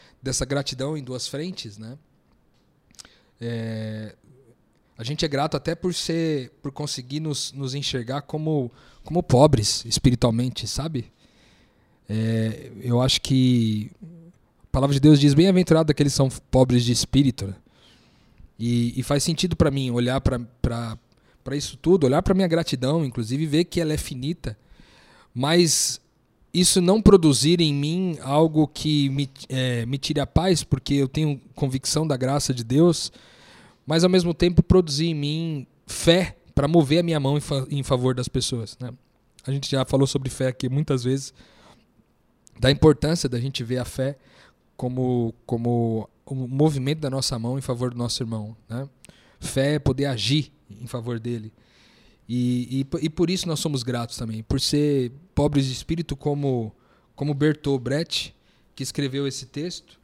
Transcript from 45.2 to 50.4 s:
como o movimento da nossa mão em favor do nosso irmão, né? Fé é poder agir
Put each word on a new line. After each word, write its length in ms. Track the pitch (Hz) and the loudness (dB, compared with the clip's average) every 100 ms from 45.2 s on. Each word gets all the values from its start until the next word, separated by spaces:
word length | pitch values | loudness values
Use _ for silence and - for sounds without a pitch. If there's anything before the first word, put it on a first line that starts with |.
| 117 - - | -2 -6 -6
como 600 | 117 120 120 117 110 - _ - | -4 0 0 0 -2 -8 _ -12
o 100 | 135 | -8
movimento 640 | 127 135 156 143 131 156 | -4 0 2 0 -4 -4
da 100 | 143 | -4
nossa 280 | 135 - 120 | -4 -4 -4
mão 200 | 117 135 | -4 -4
em 40 | |
favor 280 | 135 120 123 | -6 -4 -4
do 60 | 120 | -4
nosso 240 | 117 - | -6 -4
irmão, 320 | 113 110 107 113 - | -6 -8 -10 -14 -12
né? 180 | 117 139 _ - _ _ - | -12 -12 _ -20 _ _ -14
Fé 340 | - 135 139 151 | -6 -2 0 0
é 40 | |
poder 260 | 139 131 139 | 0 0 -2
agir 480 | 117 113 151 | -2 -2 -2